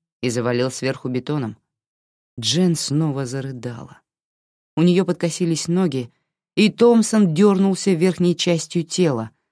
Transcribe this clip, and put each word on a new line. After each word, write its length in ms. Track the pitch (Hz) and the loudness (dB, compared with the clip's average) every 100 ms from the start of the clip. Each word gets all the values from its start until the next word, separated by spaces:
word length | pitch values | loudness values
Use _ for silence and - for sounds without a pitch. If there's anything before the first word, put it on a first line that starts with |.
| _ _ | _ _
и 80 | 127 | -4
завалил 400 | 117 120 120 127 | -2 -2 -2 -2
сверху 380 | - 127 127 127 | -4 -6 -6 -6
бетоном». 500 | 127 127 151 117 107 _ _ _ _ _ _ _ - | -6 -4 -4 -6 -10 _ _ _ _ _ _ _ -8
Джен 360 | 110 160 185 160 | -4 0 0 0
снова 500 | - 143 160 139 131 | -2 -2 -2 -4 -6
зарыдала. 760 | 135 135 127 120 123 135 - _ _ _ _ _ _ _ - | -8 -10 -10 -12 -12 -16 -20 _ _ _ _ _ _ _ 0
У 60 | |
нее 220 | 175 180 180 | 2 2 0
подкосились 640 | 175 170 - 175 160 - | -2 -4 -2 -2 -2 -2
ноги, 440 | 175 185 131 120 _ _ _ _ - | -2 -2 -4 -8 _ _ _ _ 2
и 140 | 208 | 2
Томпсон 640 | - 233 233 214 220 196 | 4 4 4 4 2 2
дернулся 600 | 151 208 190 196 190 - | 4 4 4 2 0 0
верхней 420 | 170 185 175 175 165 | 2 2 2 0 0
частью 480 | - 165 - 175 | 0 -2 -2 -4
тела, 480 | 160 - 170 123 113 - _ | -4 0 0 0 -6 -14 _